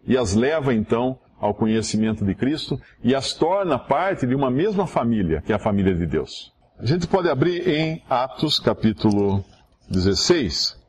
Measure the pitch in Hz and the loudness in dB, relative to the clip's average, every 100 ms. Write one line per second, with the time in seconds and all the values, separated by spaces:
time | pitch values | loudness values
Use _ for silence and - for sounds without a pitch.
0 | - 127 117 101 127 160 135 113 104 117 | 0 0 2 2 2 0 0 0 0 0
1 | 127 131 _ _ 104 104 113 110 107 107 | 0 -4 _ _ -4 0 0 0 0 0
2 | 110 107 101 92 123 151 - 139 - _ | 0 0 -2 0 -2 -2 -4 -8 -8 _
3 | 117 135 131 - 156 196 185 123 - 139 | 0 0 -2 0 0 2 0 -2 0 0
4 | 190 165 127 135 135 127 196 196 175 - | 2 0 0 0 0 0 0 0 0 0
5 | 120 110 87 78 - 107 113 101 98 87 | 0 0 0 -2 0 0 0 2 2 2
6 | 85 76 67 - - _ _ _ 113 175 | 0 -2 -4 -12 -18 _ _ _ -2 -2
7 | 170 196 175 135 160 175 180 151 160 160 | 0 0 2 2 0 0 0 0 0 -4
8 | - 127 131 - 156 - - 107 110 104 | -2 -2 -2 -2 -2 0 0 0 0 2
9 | 110 101 101 98 - - _ _ - 185 | 2 2 2 0 -4 -20 _ _ -4 0
10 | - 185 - 175 107 - - - | 2 2 0 0 0 -2 -6 -8